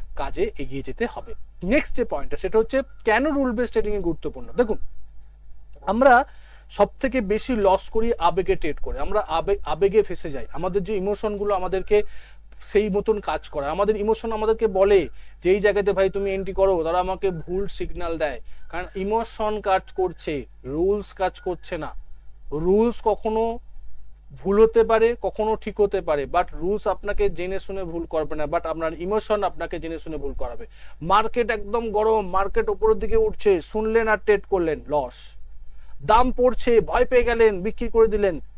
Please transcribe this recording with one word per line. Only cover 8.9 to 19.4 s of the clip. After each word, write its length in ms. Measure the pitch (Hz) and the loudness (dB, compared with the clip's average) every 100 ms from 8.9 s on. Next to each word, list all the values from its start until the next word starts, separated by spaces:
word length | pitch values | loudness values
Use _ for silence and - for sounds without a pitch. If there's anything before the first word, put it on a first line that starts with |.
| - | 0
আমরা 220 | 190 208 | 0 0
আবে-, 380 | 190 160 160 196 | 0 -2 0 -2
আবেগে 380 | - 160 196 208 | -2 0 4 4
ফেসে 280 | 202 170 170 | 2 -2 -4
যাই। 160 | 135 - | -6 -4
আমাদের 320 | - 180 185 | -4 -2 -2
যে 120 | 180 208 | -2 -2
ইমোশনগুলো 580 | 190 208 214 202 202 | -2 -2 -4 -4 -2
আমাদেরকে 480 | 196 180 185 - 208 208 - - - - - | 0 0 -2 2 4 4 -4 -10 -16 -20 -18
সেই 260 | - 208 214 | -2 0 2
মতন 300 | 196 202 208 | 0 0 0
কাজ 280 | - 156 - | -2 -4 -4
করে, 180 | 151 139 | -6 -4
আমাদের 300 | 170 202 208 | 0 0 2
ইমোশন 360 | 208 220 226 | 0 0 -2
আমাদেরকে 340 | 214 214 220 220 | -2 0 2 0
বলে 420 | 185 196 202 139 - - - | 4 6 6 4 -4 -14 -4
যে, 60 | 175 | 0
"এই 100 | 202 | 4
জায়গাতে 320 | 202 202 196 | 4 2 2
ভাই 180 | 185 190 | 2 0
তুমি 200 | 196 202 | 0 -2
এন্ট্রি 220 | 196 190 | -4 -4
করো", 320 | 185 196 180 | 2 4 4
তারা 140 | 160 180 | 2 0
আমাকে 320 | 185 185 196 | -2 -2 -2
ভুল 360 | 170 160 180 196 | -4 -4 -4 -4
সিগন্যাল 520 | - 175 175 170 165 | -4 -6 -4 -4 -2
দেয়। 220 | 151 120 - - - | -4 -4 -10 -10 -8
কারণ 160 | 170 180 | -8 -8
ইমোশন 640 | 196 196 220 220 - | -6 -2 -2 -2 -4